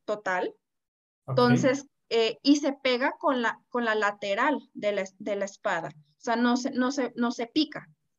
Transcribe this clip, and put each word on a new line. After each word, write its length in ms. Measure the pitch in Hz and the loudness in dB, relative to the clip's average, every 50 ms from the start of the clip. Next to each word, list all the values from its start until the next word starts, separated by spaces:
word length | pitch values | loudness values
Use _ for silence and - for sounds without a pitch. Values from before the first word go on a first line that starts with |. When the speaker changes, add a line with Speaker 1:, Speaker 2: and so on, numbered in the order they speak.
| _ | _
Speaker 1:
total. 480 | - 208 208 - 190 185 180 - 440 - _ _ _ _ _ _ _ _ _ _ _ _ _ _ | -8 -6 -6 -4 -4 -2 -2 -4 -6 -8 _ _ _ _ _ _ _ _ _ _ _ _ _ _
Speaker 2:
Ok. 60 | 143 | -2
Speaker 1:
Entonces, 560 | 131 247 247 240 247 - 294 262 269 277 - - _ _ _ - | 2 4 6 6 6 4 4 2 0 0 -4 -12 _ _ _ -2
eh, 280 | 226 226 226 220 - - | 0 2 2 0 -2 2
y 160 | - 277 294 | 4 4 4
se 160 | 294 302 277 277 | 4 2 -2 -2
pega 400 | - - 254 247 240 269 302 311 - | -2 0 0 0 2 0 -2 -2 -2
con 220 | 339 302 262 247 | 0 0 0 2
la, 180 | 233 214 - - _ _ | 0 -2 -4 -6 _ _
con 160 | - 240 240 | -6 -2 0
la 100 | 226 214 | 0 0
lateral 640 | 214 208 202 208 - 202 202 202 220 262 302 262 226 - _ - | 0 0 -2 -2 -4 -4 -4 -2 0 0 0 0 -2 -6 _ -12
de 180 | - 202 208 202 | -4 -4 -2 -2
la 80 | 190 | -2
es-, 140 | 196 196 - - | -4 -6 -10 -10
de 160 | 208 214 202 | -6 -6 -4
la 100 | 202 196 | -4 -4
espada. 440 | 202 - - - 208 180 165 156 151 | -6 -8 -6 -4 -4 -2 -2 -4 -8
O 320 | - - - _ _ _ | -12 -16 -20 _ _ _
sea, 140 | - 240 226 | -4 -2 0
no 220 | 233 247 240 240 | 2 2 2 2
se, 140 | 247 - - | 0 -2 -2
no 200 | - 247 254 247 | -2 -2 -2 0
se, 220 | 285 285 247 233 - | 0 -2 -4 -4 -2
no 160 | 240 240 233 | -2 -2 -2
se 160 | 240 - 233 | -2 -4 -8
pica, 400 | - - 311 294 302 - - - - _ _ _ _ _ | -2 -2 -2 -2 -2 -4 -12 -14 -16 _ _ _ _ _